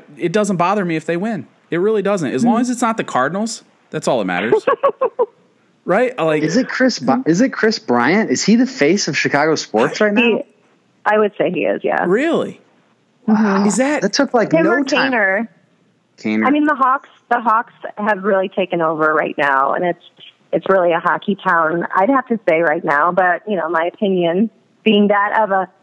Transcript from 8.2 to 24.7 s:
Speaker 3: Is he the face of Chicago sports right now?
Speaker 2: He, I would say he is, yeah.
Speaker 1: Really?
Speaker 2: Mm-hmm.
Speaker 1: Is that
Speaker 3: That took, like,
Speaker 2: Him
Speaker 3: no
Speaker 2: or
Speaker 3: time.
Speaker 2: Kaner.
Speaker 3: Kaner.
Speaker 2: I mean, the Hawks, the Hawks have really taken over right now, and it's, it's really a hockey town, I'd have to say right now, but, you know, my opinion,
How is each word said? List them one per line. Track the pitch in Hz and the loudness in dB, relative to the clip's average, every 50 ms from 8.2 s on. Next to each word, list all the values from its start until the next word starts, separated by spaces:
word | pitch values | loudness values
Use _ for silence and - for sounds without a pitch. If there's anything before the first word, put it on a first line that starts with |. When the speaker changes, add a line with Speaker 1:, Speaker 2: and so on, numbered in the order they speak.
| 208 - | 0 0
Speaker 3:
Is | 127 123 - | -2 0 2
he | 190 226 | 4 4
the | 233 262 | 4 2
face | - - - 143 151 190 202 - | 0 0 0 2 2 2 0 -2
of | 175 139 | -2 -2
Chicago | - - 139 - 139 151 160 156 | -2 -2 0 0 0 2 0 0
sports | 147 - - - 107 123 151 - - | -2 -4 -2 0 0 0 0 0 0
right | 214 208 | 0 2
now? | 202 240 | 2 2
Speaker 2:
He, | 240 233 202 - - - _ _ _ _ _ _ _ _ _ _ - | 2 2 0 0 -4 -10 _ _ _ _ _ _ _ _ _ _ -2
I | 202 214 214 | 0 2 2
would | 214 202 - | 0 0 -2
say | - 151 160 | -2 -4 -2
he | 175 151 - | -2 -2 -2
is, | 98 98 - - | -2 -2 -2 -2
yeah. | - - - - | -2 -2 0 0
Speaker 1:
Really? | 180 185 240 294 339 285 170 - - - - _ _ _ _ _ _ _ _ _ _ _ _ _ | 0 0 0 0 0 -2 -2 -4 -6 -10 -16 _ _ _ _ _ _ _ _ _ _ _ _ _
Speaker 2:
Mm-hmm. | - 220 208 220 202 196 196 202 | 0 2 2 2 2 2 2 0
Speaker 1:
Is | 208 - | 0 0
that | 220 262 285 302 - | 0 0 0 0 -2
Speaker 3:
That | - 208 | -2 0
took, | - - 277 - - | 0 0 0 2 2
like, | 233 202 156 | 0 2 2
Speaker 2:
Him | - 330 320 | 2 2 2
Speaker 3:
no | 403 | 2
Speaker 2:
or | 466 294 269 | 0 0 0
Speaker 3:
time. | - 302 247 - 269 | 0 0 0 0 0
Speaker 2:
Kaner. | 254 226 202 190 190 214 233 - _ _ _ _ _ _ _ _ _ _ _ _ _ | 0 0 0 0 0 -2 -4 -8 _ _ _ _ _ _ _ _ _ _ _ _ _
Speaker 3:
Kaner. | - - 110 107 107 240 | -10 -6 -2 -2 0 2
Speaker 2:
I | 262 | 2
mean, | 294 302 302 | 2 2 2
the | 302 294 | 0 0
Hawks, | 247 269 254 262 277 - - _ _ _ - | 0 0 0 0 -2 -4 -12 _ _ _ -4
the | 240 240 | -4 -2
Hawks | 226 233 214 226 240 - - _ - - - 208 | 0 0 0 0 -2 -6 -12 _ -16 -14 -10 -4
have | 208 220 214 190 190 | -2 -2 -2 -2 0
really | 214 196 190 185 185 | 0 0 0 0 -2
taken | - 208 185 180 175 170 | -2 -4 -4 -2 -2 0
over | 165 160 165 151 156 156 156 | 0 0 0 0 0 2 2
right | 151 139 - - | 0 -2 -2 -2
now, | - 143 143 139 135 135 139 - | -2 0 2 2 2 2 0 0
and | - 180 | -2 -2
it's, | 175 170 - - _ _ - - - - _ _ _ | -2 -4 -6 -12 _ _ -20 -20 -20 -20 _ _ _
it's | - 190 - - | -4 -2 0 0
really | 190 190 170 175 | 2 2 2 2
a | 165 170 | 0 0
hockey | - 175 156 165 - 208 190 | 0 -2 -2 -2 -2 -4 -4
town, | - - 190 175 170 160 156 170 170 180 - - | -2 -2 0 2 2 2 0 0 -2 -4 -2 0
I'd | 185 196 240 | 0 2 2
have | 277 262 - - | 2 0 0 -2
to | 233 208 - 180 | -4 -2 0 0
say | 160 160 | 2 2
right | 170 151 151 170 - | 2 0 0 -2 -2
now, | 165 143 143 156 175 | 0 0 2 2 2
but, | 185 190 185 180 175 165 - | 2 2 2 0 0 -2 -4
you | 214 208 | -4 -4
know, | 175 156 160 | -4 -2 -2
my | 175 160 165 | -2 -2 -2
opinion, | 180 - - 226 196 185 180 175 165 165 190 226 214 - _ _ _ | -4 -4 -2 -2 0 0 0 0 0 0 0 0 -2 -4 _ _ _